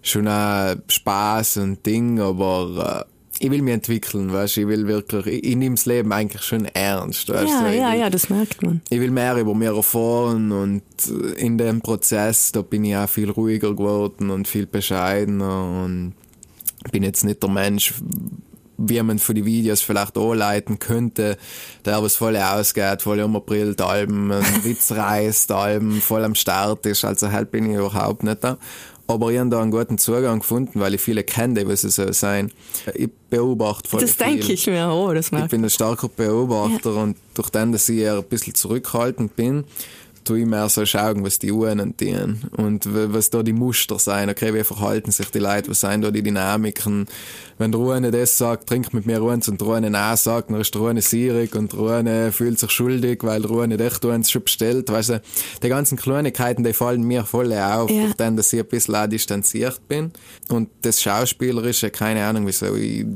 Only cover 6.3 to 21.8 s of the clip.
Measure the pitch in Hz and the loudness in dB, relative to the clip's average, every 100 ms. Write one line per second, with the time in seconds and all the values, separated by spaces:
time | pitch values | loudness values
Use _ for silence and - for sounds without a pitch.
6.3 | 101 - 113 104 - 98 95 - - - | -6 -4 -4 -2 -2 -2 -2 -4 -6 -2
7.3 | 104 311 277 214 214 254 226 214 180 - | 0 2 2 2 2 2 2 2 0 2
8.3 | 196 214 - 175 170 - 120 127 127 123 | 0 0 -2 -2 -2 -2 -2 0 2 2
9.3 | 123 107 107 113 107 - 117 117 120 120 | 2 2 2 2 2 2 2 2 2 2
10.3 | 113 107 101 98 101 - - - - - | 2 2 0 0 -2 -4 -6 -4 -2 -4
11.3 | - 120 117 117 113 110 110 - 107 107 | -2 0 2 2 0 -2 0 0 2 2
12.3 | 110 - 110 98 104 107 101 101 - 101 | 2 2 0 -2 0 2 2 0 0 0
13.3 | 104 110 110 104 101 101 104 104 - 101 | 0 0 2 0 0 0 2 0 -2 -4
14.3 | 95 98 104 98 101 - 95 92 101 104 | -2 -2 -2 -2 -2 -2 0 2 2 0
15.3 | 101 98 95 92 90 92 90 90 - - | 0 0 -2 -2 -2 -2 -4 -6 -10 -20
16.3 | - - - - - - 101 98 - 101 | -20 -20 -10 -10 -8 -4 -2 0 0 -2
17.3 | 104 98 98 98 101 - - - - - | 0 0 0 0 0 -2 -4 -6 -6 -6
18.3 | - - - - - 110 117 113 107 - | -12 -18 -20 -18 -4 0 2 2 0 0
19.3 | 107 104 113 110 104 - 101 101 - 110 | 0 2 2 2 0 0 0 0 0 2
20.3 | 113 104 104 - 107 - 117 120 - 107 | 2 2 0 -2 -6 -2 0 0 0 -2
21.3 | 101 - - - - | -2 -8 -16 -18 -8